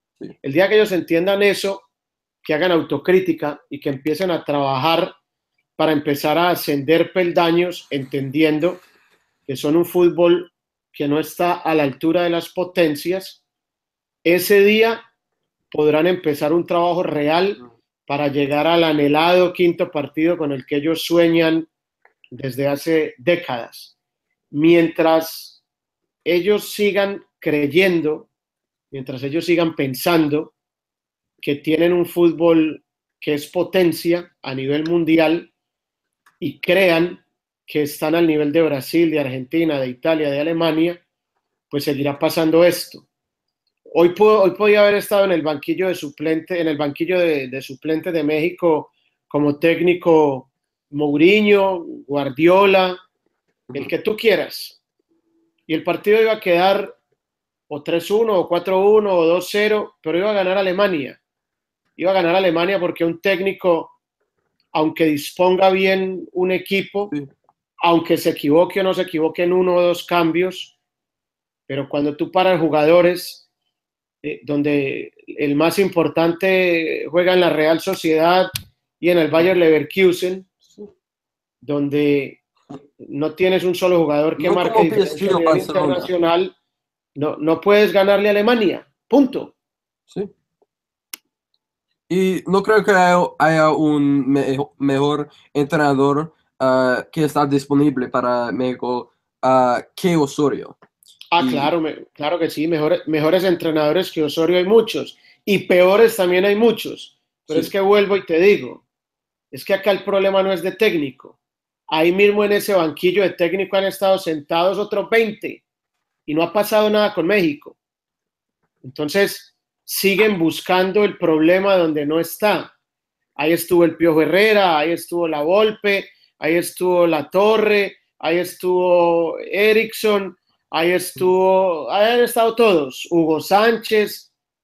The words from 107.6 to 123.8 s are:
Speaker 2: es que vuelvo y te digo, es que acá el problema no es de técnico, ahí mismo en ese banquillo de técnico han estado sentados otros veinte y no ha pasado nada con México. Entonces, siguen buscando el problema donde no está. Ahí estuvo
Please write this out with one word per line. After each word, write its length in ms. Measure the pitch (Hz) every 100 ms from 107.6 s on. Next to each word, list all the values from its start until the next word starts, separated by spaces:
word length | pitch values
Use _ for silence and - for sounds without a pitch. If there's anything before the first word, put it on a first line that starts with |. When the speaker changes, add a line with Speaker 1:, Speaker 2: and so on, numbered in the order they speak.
| 160
Speaker 2:
es 60 |
que 80 | 196
vuelvo 380 | 196 208 196 196
y 80 | -
te 140 | 165
digo, 460 | 196 180 127 - _ _ _ _ _ _ _
es 140 | 131 -
que 80 |
acá 180 | 190 208
el 120 | 190
problema 400 | 202 196 196 190
no 80 | 190
es 100 | 185
de 120 | 180
técnico, 680 | 180 220 170 143 - - _ _ _ _ _ -
ahí 240 | 156 170
mismo 320 | 185 208 208
en 100 | 208
ese 200 | 202 202
banquillo 500 | 190 160 147 180 180
de 80 | 190
técnico 460 | - 170 190 185 196
han 80 | 196
estado 320 | 190 196 190
sentados 600 | 180 156 143 170 180 196
otros 320 | 208 202 190
veinte 540 | 226 226 214 139 - _ _ _ _ _ _ -
y 80 |
no 100 | 151
ha 100 | 165
pasado 360 | 208 208 214 214
nada 240 | 214 208
con 140 | 190 165
México. 500 | 208 170 147 - - _ _ _ _ _ _ _ _ _ _
Entonces, 720 | 131 - 151 196 196 - - _ _ _
siguen 560 | - - 196 190 220 196
buscando 640 | 160 156 - 185 190 185
el 140 | 208 -
problema 580 | 170 156 156 185 196 190
donde 300 | 165 151 147
no 140 | 160
está. 540 | 165 - 208 170 - _ _ _ _ _ _ -
Ahí 160 | 151
estuvo 320 | 165 - 175